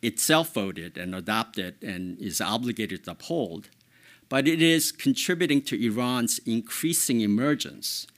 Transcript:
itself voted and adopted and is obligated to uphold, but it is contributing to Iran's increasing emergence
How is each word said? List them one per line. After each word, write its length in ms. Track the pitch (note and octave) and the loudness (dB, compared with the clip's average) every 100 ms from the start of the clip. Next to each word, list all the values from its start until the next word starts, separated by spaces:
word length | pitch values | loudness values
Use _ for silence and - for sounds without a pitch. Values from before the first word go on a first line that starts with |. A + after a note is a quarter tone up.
itself 540 | A#2 G#2+ - D#3 D#3+ | -4 -2 4 4 4
voted 420 | - G2 F2 E2+ - | -2 -4 -4 -10 -8
and 180 | F2+ | -8
adopted 640 | F#2 F2+ A2 A2 - F#2 - | -6 -2 -2 -2 -6 -8 -8
and 360 | - F#2 F2+ F2 | -10 -6 -6 -6
is 220 | G2+ E2 | -6 -4
obligated 640 | F2+ A2 A#2+ A2+ G#2+ F#2+ | -2 -2 -2 -4 -4 -6
to 80 | - | -10
uphold, 560 | E2+ - E3+ G#2+ E2 - _ _ _ - - _ | -14 -6 -4 -2 -6 -14 _ _ _ -20 -20 _
but 200 | C3 C#3 | 2 2
it 120 | E3 | 4
is 300 | E3 E3 D#3 | 6 6 2
contributing 720 | - - C3 - F3+ F3 C#3+ | 0 0 2 2 0 4 2
to 180 | C#3 A2 | 2 0
Iran's 600 | A2+ G#2+ B2 B2+ A#2+ - | 0 0 0 0 0 -2
increasing 800 | - A2+ A2+ - D#3+ E3+ - A#2 | 0 -2 -2 -2 0 0 2 2
emergence 880 | G#2+ G2+ C3+ D3 - G2 - - - | 4 4 4 2 -2 -8 -6 -6 -10